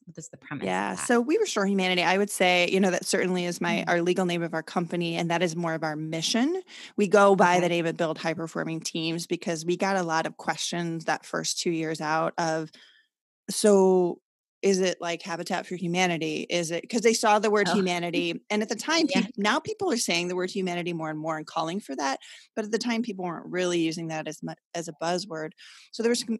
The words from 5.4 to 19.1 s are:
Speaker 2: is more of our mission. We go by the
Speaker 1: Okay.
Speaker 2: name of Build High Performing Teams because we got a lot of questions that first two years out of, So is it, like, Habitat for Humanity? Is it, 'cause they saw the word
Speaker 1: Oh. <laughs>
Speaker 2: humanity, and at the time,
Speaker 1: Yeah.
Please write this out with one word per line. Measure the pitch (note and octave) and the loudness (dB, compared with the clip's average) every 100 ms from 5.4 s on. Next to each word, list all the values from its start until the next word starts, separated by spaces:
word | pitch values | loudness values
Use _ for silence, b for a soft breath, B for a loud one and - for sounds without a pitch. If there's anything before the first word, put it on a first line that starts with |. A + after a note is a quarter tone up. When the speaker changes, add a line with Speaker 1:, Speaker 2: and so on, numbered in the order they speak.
Speaker 2:
is | F3 | 0
more | E3 E3+ | -2 -4
of | D#3+ | -2
our | D#3 D3+ | -4 -4
mission. | D#3 E3 E3 A3+ C#4 F#4 B B B - | -6 -4 0 2 2 0 B B B 0
We | G3+ | 6
go | G3+ G3+ G3 | 8 8 8
by | F3+ F3+ | 6 6
the | F3 | 4
Speaker 1:
Okay. | E3+ | 2
Speaker 2:
name | E3 | 0
of | D#3+ | 0
Build | E3 D#3 | -2 -2
High | E3 | -4
Performing | D#3+ E3 E3+ D#3+ D#3+ | -4 -4 -4 -4 -4
Teams | - E3+ D#3+ E3 E3 | -6 -4 -4 -4 -4
because | F3 - D#3+ | -4 -4 -4
we | E3 F3 | -2 0
got | G3 G3 | 2 0
a | |
lot | E3 D#3+ D#3+ | 2 0 -2
of | - | -4
questions | - D#3 - F3 E3+ E3 | -6 -4 -4 -4 -4 -4
that | D#3+ D3+ | -2 -4
first | - E3 E3 - | -4 -4 -4 -4
two | F3+ | -2
years | E3 D#3+ D#3+ | -2 -2 -4
out | D#3 D#3+ E3 - | -2 0 0 0
of, | E3 D#3+ D#3 B B B B _ _ _ - | -2 -2 -4 B B B B _ _ _ -8
So | - G#3+ G3+ F#3+ F#3 F3+ - _ _ _ _ | -2 2 4 6 4 2 -4 _ _ _ _
is | G3 F#3+ | 0 2
it, | F#3 - | 0 -2
like, | E3+ E3 | -4 -6
Habitat | F#3+ E3+ F3+ F3+ - | -6 -8 -4 -6 -6
for | F3 | -6
Humanity? | F3 F3 F#3 E3 D#3+ D3+ - | -2 0 0 0 -2 -4 -2
Is | F3 D#3+ | -2 -2
it, | E3+ - | -6 -4
'cause | A#3+ | 2
they | A3+ | 2
saw | A3+ A3 G#3+ | 4 4 4
the | G#3+ | 4
word | G#3 G3+ | 2 2
Speaker 1:
Oh. | |
<laughs> | G#3+ F#3 | 2 2
Speaker 2:
humanity, | F3 F3 E3+ F3 E3+ - | 0 -2 -2 -2 -4 -2
and | G#3 | -2
at | G#3+ | -2
the | A#3 | -4
time, | - D#4+ | 0 2
Speaker 1:
Yeah. | D#4+ | 2